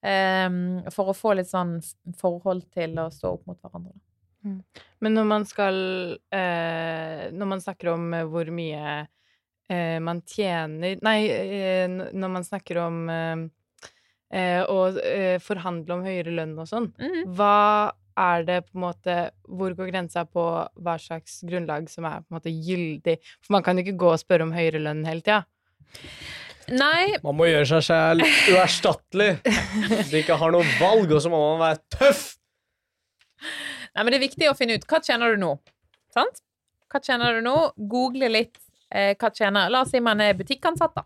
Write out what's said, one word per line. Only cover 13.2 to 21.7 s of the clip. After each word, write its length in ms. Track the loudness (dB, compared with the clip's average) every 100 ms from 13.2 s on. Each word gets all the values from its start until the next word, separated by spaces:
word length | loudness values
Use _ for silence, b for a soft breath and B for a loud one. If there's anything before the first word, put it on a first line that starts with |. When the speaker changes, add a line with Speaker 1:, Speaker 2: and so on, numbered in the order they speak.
| -4 -6 -8 _ _ _ b b b b _
Speaker 2:
eh, 320 | -2 0 0 0
å, 320 | 2 2 0
eh, 400 | -2 0 0 0
forhandle 540 | -2 -6 -4 -8 -6
om 100 | -6
høyere 300 | -4 -6 -4
lønn 240 | -6 -6 -8
og 80 | -8
sånn, 240 | -6 -6 -6
Speaker 1:
Mhm. 380 | -6 -6 -6 2
Speaker 2:
hva 560 | 4 6 6 4 0 -4 _ 0
er 260 | 2 2
det 220 | 0 -2 -4
på 100 | -8
en 60 |
måte, 500 | -8 -6 -4 -4 -4 _ -16
hvor 260 | -6 -6 -4
går 160 | -6
grensa 340 | -6 -4 -6 -4
på 420 | -2 -2 -2 -6 -6
hva 220 | -6 -6
slags 440 | -8 -14 -14 -16
grunnlag 440 | -8 -6 -4